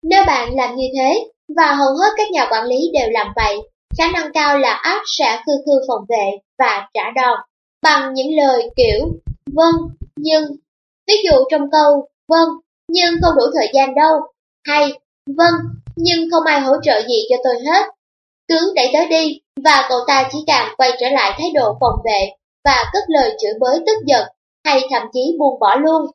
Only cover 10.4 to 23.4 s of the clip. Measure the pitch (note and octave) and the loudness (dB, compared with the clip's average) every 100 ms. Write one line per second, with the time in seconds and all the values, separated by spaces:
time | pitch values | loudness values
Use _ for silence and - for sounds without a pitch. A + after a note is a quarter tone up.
10.4 | D4+ C#4+ _ _ _ _ - G#4 F#4+ C#4 | -2 -12 _ _ _ _ -2 0 4 4
11.4 | C4 D4+ C#4+ D#4 D4 C#4+ - _ _ E4 | 4 0 2 2 4 2 0 _ _ 2
12.4 | E4 E4 _ _ - E4+ F4 E4+ F4 D4 | 2 -2 _ _ -4 0 0 2 2 2
13.4 | - E4 A3+ C4+ C4+ C#4 D#4 D#4 - _ | 2 0 0 2 2 2 2 2 -2 _
14.4 | _ _ - D4 D4 - _ _ - C#4 | _ _ -2 0 0 -2 _ _ -12 2
15.4 | E4+ E4 E4 - - - E4+ E4+ E4 E4 | 2 2 -6 -12 -14 -4 -2 -2 0 0
16.4 | D#4+ D4 C4+ D4 D4 A3 A3 A#3 A3 B3 | 2 0 2 0 2 0 0 -4 0 -2
17.4 | B3+ A#3 C4+ F4+ G#4 - _ _ _ _ | 0 -2 0 0 0 -10 _ _ _ _
18.4 | _ E4 F4 E4+ B3+ D4 E4 D#4+ D#4+ D4+ | _ 0 0 0 2 2 2 0 0 -6
19.4 | _ - C#4+ C#4+ C4 B3+ A#3+ C4+ C4 C#4+ | _ -2 2 2 2 -2 0 0 0 -4
20.4 | D#4 C4+ A#3 - B3+ B3 B3 C4+ G3+ G3 | -2 -2 -2 0 0 0 -2 0 0 -2
21.4 | E4+ D4+ A3+ A3 A#3+ G#3 A3+ G#3 G3 - | -2 0 -2 0 -2 -2 -2 -2 -2 -8
22.4 | _ _ C#4+ B3+ A#3 G4 F#4+ D#4 B3 - | _ _ 0 0 0 -4 0 0 0 -2